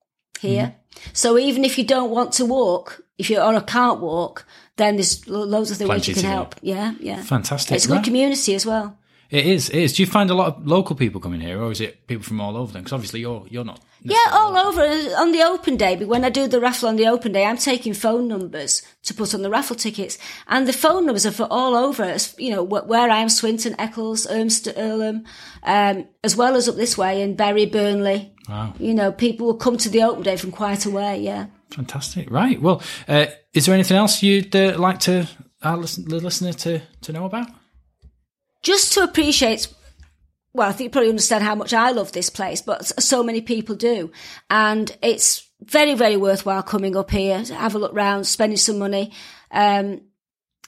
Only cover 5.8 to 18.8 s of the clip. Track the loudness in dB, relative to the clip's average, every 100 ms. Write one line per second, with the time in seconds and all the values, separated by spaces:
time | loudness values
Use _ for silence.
5.8 | -2 0 0 -2 -2 -2 -6 -8 -6 -4
6.8 | -6 -6 -10 -10 -2 -2 -2 -4 -2 0
7.8 | 2 2 2 2 2 2 0 0 0 -2
8.8 | -4 -12 _ _ _ 0 2 2 2 0
9.8 | 2 2 2 4 4 4 2 -2 2 2
10.8 | 2 0 -2 -2 -8 -6 -6 -6 -6 -4
11.8 | -6 -10 -10 -10 -6 -6 -6 -6 -8 -10
12.8 | -8 -8 -8 -8 -8 -10 -10 -12 -12 -14
13.8 | _ _ 0 2 4 4 4 2 2 2
14.8 | 2 2 -2 0 2 4 4 2 -2 0
15.8 | 0 0 0 0 0 0 2 2 0 0
16.8 | -2 2 2 2 0 0 0 0 -2 -2
17.8 | -4 -2 0 0 -2 -4 -6 -8 -2 -4